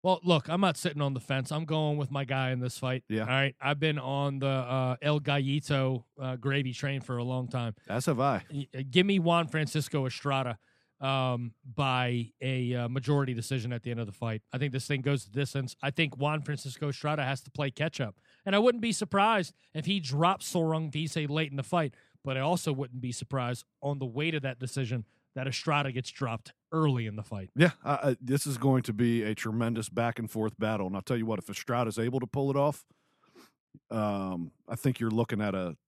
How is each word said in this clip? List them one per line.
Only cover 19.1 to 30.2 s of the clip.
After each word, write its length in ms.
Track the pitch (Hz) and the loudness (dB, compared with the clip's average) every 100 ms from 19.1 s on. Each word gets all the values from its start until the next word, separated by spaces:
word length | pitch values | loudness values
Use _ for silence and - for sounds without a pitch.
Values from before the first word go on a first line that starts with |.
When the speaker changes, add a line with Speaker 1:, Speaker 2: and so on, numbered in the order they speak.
| 196 214 220 170 _ _ | 4 6 4 0 _ _
Speaker 1:
if 120 | 156 151 | -6 -2
he 120 | 196 | -2
drops 460 | 139 143 170 190 - | 0 4 4 4 0
Sor 240 | 180 160 | 0 2
Rungvisai 580 | 160 160 151 156 165 147 | 2 0 -2 -2 -2 0
late 200 | 151 160 | 0 0
in 60 | 139 | -4
the 60 | |
fight, 320 | 131 175 147 - _ _ | 0 2 2 -4 _ _
but 140 | 135 131 | -4 0
I 40 | |
also 320 | 139 180 - | 2 0 0
wouldn't 280 | 135 131 123 | -2 -4 -6
be 120 | 123 | -6
surprised 520 | 120 123 135 120 123 - _ | -6 -4 -2 -2 -4 -10 _
on 180 | 139 143 | -4 -2
the 60 | 131 | -4
way 240 | 117 156 | -2 -2
to 100 | 156 | 0
that 180 | 135 123 | -4 -4
decision 480 | 131 135 123 123 107 _ _ | -6 -4 -2 -4 -6 _ _
that 120 | - 131 | -6 -4
Estrada 440 | 120 - 147 139 | -2 2 2 2
gets 180 | 127 - | -4 -8
dropped 420 | - 127 113 - _ _ | -6 -4 -4 -10 _ _
early 340 | 160 156 127 113 | 2 2 2 -2
in 100 | 107 | -6
the 60 | |
fight. 280 | 101 104 92 127 | -8 -10 -6 4
Speaker 2:
Yeah, 140 | 165 - | 4 4
I, 80 | - | -2
I, 240 | 143 147 123 | 2 2 0
this 260 | 127 139 147 | 0 0 0
is 120 | 123 | 2
going 240 | 135 131 | 4 4
to 100 | 120 | 2
be 300 | 104 120 117 | 2 4 4
a 120 | 107 | 0
tremendous 540 | 107 113 110 117 117 113 | -2 -2 0 0 0 -2
back-and-forth 680 | 104 117 113 | 0 0 -2